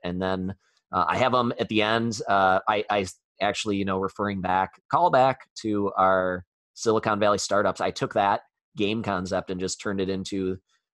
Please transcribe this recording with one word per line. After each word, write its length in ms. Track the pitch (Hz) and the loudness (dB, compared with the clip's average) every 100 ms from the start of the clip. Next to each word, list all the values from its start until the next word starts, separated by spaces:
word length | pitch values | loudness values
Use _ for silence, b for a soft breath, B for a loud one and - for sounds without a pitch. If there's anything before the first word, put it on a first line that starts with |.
And 160 | 90 90 | -6 -4
then, 340 | 92 92 92 98 _ _ _ | -4 -4 -6 -10 _ _ _
uh, 100 | 90 80 | -2 0
I 100 | 95 | 0
have 160 | 127 127 | 2 2
'em 160 | 120 120 | 0 -2
at 80 | 107 | -2
the 120 | 107 | 0
end. 400 | 107 113 117 107 - | 2 0 -2 -4 0
Uh, 300 | 98 95 95 - | 2 4 2 2
I, 160 | 104 - | -2 0
I 180 | 104 92 - _ - | -2 -2 -8 _ -4
actually, 340 | 101 98 110 101 | -4 -2 -2 -2
you 60 | 98 | -2
know, 120 | 95 | -2
referring 420 | 95 - 101 98 | -4 -4 -4 -4
back, 300 | 90 92 95 - - | -2 0 0 -6 -4
call 200 | 151 175 | 0 4
back 400 | 139 131 131 - - | 4 4 0 -8 -10
to 300 | 110 104 101 101 | -4 -2 -2 2
our 480 | 95 95 92 90 - _ _ - | 4 4 0 -4 -8 _ _ -6
Silicon 440 | 117 110 110 104 | 0 2 2 4
Valley 200 | 104 101 | 4 4
startups. 420 | - 101 98 - | 2 2 2 0
I 100 | 92 | -2
took 220 | - 135 | -2 -2
that 280 | 110 98 107 - _ _ - | 2 2 2 -4 _ _ -4
game 260 | 104 113 | -2 -2
concept 460 | 104 92 92 92 - | -2 -4 -2 -4 -4
and 100 | 90 | -6
just 220 | 92 - | -6 -6
turned 180 | 110 98 | -6 -4
it 80 | 95 | -2
into, 480 | 95 95 98 92 95 _ _ _ | -4 -6 -4 -4 -6 _ _ _